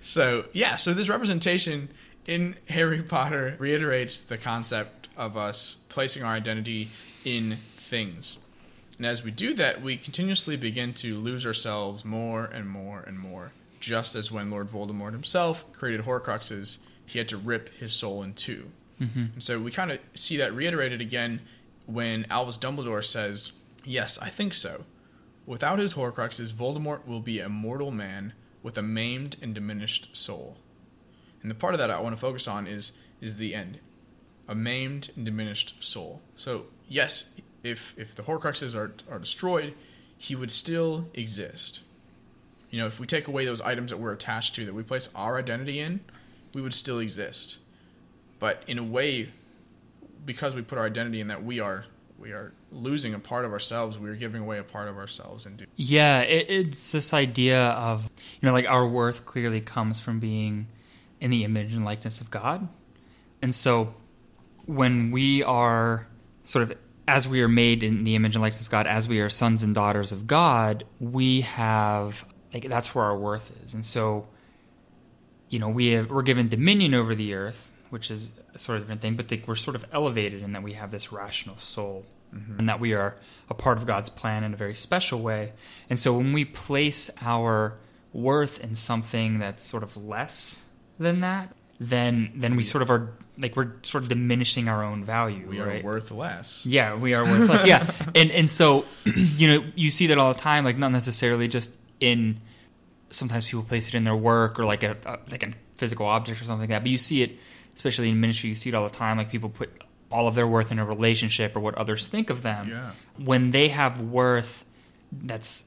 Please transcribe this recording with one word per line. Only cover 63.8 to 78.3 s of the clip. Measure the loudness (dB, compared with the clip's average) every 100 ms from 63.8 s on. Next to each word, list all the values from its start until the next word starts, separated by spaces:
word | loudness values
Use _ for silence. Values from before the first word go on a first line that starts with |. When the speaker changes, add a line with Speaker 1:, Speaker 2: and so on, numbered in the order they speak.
| 2 -4 -20 -20 _ -20 -20 -20 -6
Speaker 2:
when | 2 4 6 2
we | 4 4 4
are | 4 4 6 6 4 2 -2 -20 -20 -20
sort | -2 2 2
of, | -2 -14 -8 4
as | 4 4
we | 4
are | 6
made | 8 8 6
in | 4 2
the | 4 4
image | 4 4
and |
likeness | 2 0
of | 0
God, | 2 2
as | 2 2
we | 2
are | 2
sons | 2 2 4
and | 4 4
daughters | 4 2 -2
of | -6 0
God, | 4 6 6 4 0 -6 -8
we | -4 2 4 4
have, | 2 -2 2 4 4 2 -2 -6 -14 -20 -14
like, | -12 -4
that's | -4 -2 0
where | 2
our | 2
worth | -2 -4 -8 -18
is. | -12
And | -10 -6
so, | -2 0 -2 -6 -20 _ _ _ _ _ -20 _ _ _ _ _
you | -4
know, | -2
we | 2 4
have, | 4 2
we're | 0
given | 4 4 4
dominion | 4 6 6 6
over | 4 2 0
the | -2
earth, | -4 -6 -8 -18 -20 -14
which | -10 -8
is | -8 -10